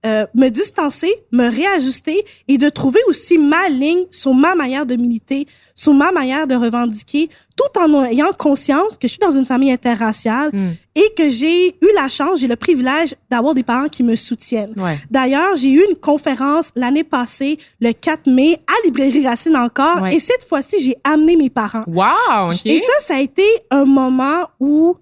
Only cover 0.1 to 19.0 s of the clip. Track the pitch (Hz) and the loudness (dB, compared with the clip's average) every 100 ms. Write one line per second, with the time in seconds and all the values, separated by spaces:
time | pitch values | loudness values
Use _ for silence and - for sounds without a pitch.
0.1 | 214 214 226 262 226 415 - 302 - 339 | -2 0 0 0 0 -4 -4 -4 -2 -4
1.1 | 440 _ 240 240 233 370 381 262 247 - | -4 _ 0 0 0 0 0 -2 -4 -4
2.1 | 359 415 - - 269 285 - 269 302 480 | -4 -6 -14 -2 2 2 0 0 2 2
3.1 | - - 339 285 320 381 262 285 349 359 | -2 2 2 4 2 0 0 0 0 -2
4.1 | - 269 254 311 370 262 269 277 247 240 | -4 0 4 4 2 -2 -4 -4 -2 -2
5.1 | 226 _ 277 285 _ _ - - 277 311 | -4 _ -6 -6 _ _ -2 2 4 4
6.1 | 359 254 269 302 254 233 240 240 214 - | 0 -2 -2 -2 0 0 -2 -4 -6 -6
7.1 | 294 320 - _ - 554 403 330 294 254 | -4 -4 -8 _ -4 -2 2 2 4 2
8.1 | 233 320 381 302 277 - 277 415 - 240 | 2 0 0 0 0 0 0 0 -2 -6
9.1 | - 403 269 254 254 269 254 247 226 220 | 0 0 2 0 0 0 0 -2 -2 -2
10.1 | 214 226 233 302 202 185 165 _ 302 427 | -2 -2 -2 -2 -2 -4 -6 _ 0 0
11.1 | 440 302 233 311 349 359 359 349 403 269 | 2 0 0 0 0 0 2 2 2 0
12.1 | - 294 359 247 240 - 294 254 294 320 | -2 -2 -2 -2 -2 0 0 0 -2 -2
13.1 | - _ 240 262 262 240 240 294 - 240 | -6 _ -2 0 -2 -2 -2 -4 -2 -2
14.1 | 226 - 240 - 226 208 214 185 147 147 | 0 -2 -6 -6 -6 -6 -6 -6 -6 -4
15.1 | 262 262 277 370 349 262 269 403 339 - | -2 0 0 0 0 2 4 4 0 -2
16.1 | 294 311 247 269 302 320 - 247 285 320 | -2 -2 -4 -2 -2 -4 -4 -2 -2 -2
17.1 | 262 240 - 277 302 - _ 233 226 - | -4 -4 -6 -6 -6 -10 _ -4 -2 -4
18.1 | 311 - 254 277 320 - 453 403 233 | -2 2 4 4 0 -2 0 0 0